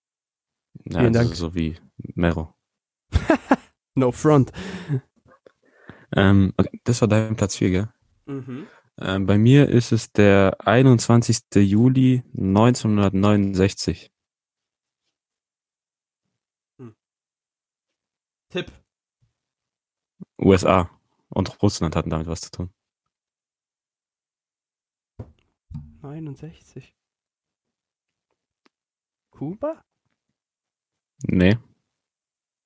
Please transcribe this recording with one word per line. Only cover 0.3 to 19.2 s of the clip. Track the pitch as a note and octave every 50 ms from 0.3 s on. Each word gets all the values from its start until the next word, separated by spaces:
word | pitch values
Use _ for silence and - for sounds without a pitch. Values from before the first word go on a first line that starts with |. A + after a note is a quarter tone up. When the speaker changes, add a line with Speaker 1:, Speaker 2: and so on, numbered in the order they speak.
| _ _ _ _ _ _ _ _ _ - _
Speaker 1:
Ja, | - - -
Speaker 2:
Vielen | B2 A#2 A2+
Speaker 1:
also | A#2 A#2+ A#2+
Speaker 2:
Dank. | D#2+
Speaker 1:
so | E2 F2 E2 E2
wie | E2+ E2 D#2+ D#2+ - _ _ _ _
Mero. | - - - - E2+ E2+ E2 D#2+ D#2+ E2 _ _ _ _ _ _ _ _ _ _ _ _
Speaker 2:
<laughs> | - - - - D#4+ B3+ - - C#4 - - _ _ _ _ _ _
No | - C3 B2+
front. | A#2+ - - D#3 D3+ C#3+ B2+ - - - F#3 F#3+ - F#3 - - D3 C3 - _ _ _ _ _ _ _ _ _ _ _ _ _ _ _ _ _ - _ _ _ -
Speaker 1:
Ähm, | - G2 F#2+ G2 G2 G2 F#2 -
okay, | - F#2+ - - - _
das | - A#2+ A#2
war | - G#2+
dein | G#2 G#2+ A2 A2 A2
Platz | A2+ G#2+ G2 -
vier, | - - G2+
gell? | F2+ F2+ G#2 A2 _ _ _ _ _ _ _ -
Speaker 2:
Mhm. | C#3+ C#3 B2 A2+ B2 C3 F3+ A#3+ _ _ _ _ _ -
Speaker 1:
Ähm, | - - F#2+ G2 G2
bei | F#2+ G2 G#2
mir | A2 A#2 C3 C#3+ C#3+ -
ist | - B2 A#2 -
es | - A2+ - -
der | _ - G#2 G2+ G2 G2 G2 F#2+ - -
einundzwanzigste | - - G#2 A#2+ C3 C3+ B2+ A2 - - A#2 A#2 A2+ - A2+ - _ _ - G2+
Juli | G2+ G2 G2 G#2+ A#2 B2+ C3 C3 C3 B2+ B2+ B2+ B2 _ _
neunzehnhundertneunundsechzig. | - G2+ F#2+ F#2+ G#2 A2 B2 B2 - - A2 G#2+ G#2 G2+ F#2+ G2+ F#2+ F#2+ G#2 G#2+ G#2 G2+ G2 G2 F#2 F#2+ G2 - - - - - - - _ _ _ _ _ _ _ _ _ _ _ _ _ _ _ _ _ _ _ _ _ _ _ _ _ _ _ _ _ _ _ _ _ _ _ _ _ _ _ _ _ _ _ _ _ _ _ _ _ _ _ _ _ _ _
Speaker 2:
Hm. | C3 A2+ G#2 _ _ _ _ _ _ _ _ _ _ _ _ _ _ _ _ _ _ _ _ _ _ _ _ _ _ _ _ _ _ _
Tipp. | _ F3+ - - - _ _ _ _ _ _ _ _ _